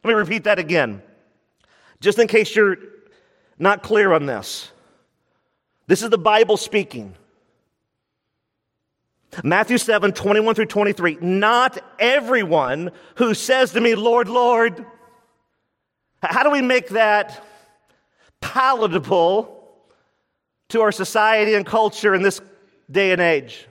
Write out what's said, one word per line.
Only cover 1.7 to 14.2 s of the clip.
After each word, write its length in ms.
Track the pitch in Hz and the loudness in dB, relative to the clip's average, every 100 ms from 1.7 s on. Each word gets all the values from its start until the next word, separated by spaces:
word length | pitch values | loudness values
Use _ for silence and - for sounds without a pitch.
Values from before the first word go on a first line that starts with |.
| _ _ _ | _ _ _
just 180 | 196 220 | -6 -2
in 80 | 226 | 0
case 280 | 226 220 - | 0 0 0
you're 220 | 208 180 - - _ _ _ _ _ _ | 0 -2 -12 -20 _ _ _ _ _ _
not 240 | 185 202 | -2 -2
clear 300 | - 214 196 | 0 0 2
on 140 | 160 139 | 2 0
this. 440 | 113 - - - _ _ _ _ _ _ _ _ _ _ _ - | -8 -10 -14 -16 _ _ _ _ _ _ _ _ _ _ _ -2
This 160 | 180 | -2
is 80 | 220 | 0
the 80 | 214 | 0
Bible 380 | 170 214 226 208 | 2 2 2 0
speaking. 580 | - 208 160 123 101 90 _ _ _ _ _ _ _ _ _ _ _ _ _ _ _ _ _ _ _ _ _ - | 0 -4 -4 -12 -16 -20 _ _ _ _ _ _ _ _ _ _ _ _ _ _ _ _ _ _ _ _ _ -8
Matthew 340 | 151 180 220 247 | 0 0 2 -2
seven 340 | - 214 202 | 0 0 0
twenty-one 420 | - 196 208 220 | -2 0 2 2
through 120 | 220 220 | 0 -2
twenty-three, 520 | 208 202 190 175 151 | 0 -2 0 -4 -2
"Not 580 | 175 190 208 240 254 254 - - | -2 0 2 2 0 -2 -18 -2
everyone 920 | 226 277 233 254 190 160 131 139 175 - - - | 0 0 0 -2 0 0 0 -4 -6 -12 -20 -2
who 180 | 240 | -2
says 380 | 208 - 262 262 | -2 0 0 2
to 80 | 226 | 2
me, 140 | 226 | 0
'Lord, 340 | 220 226 240 | 2 2 0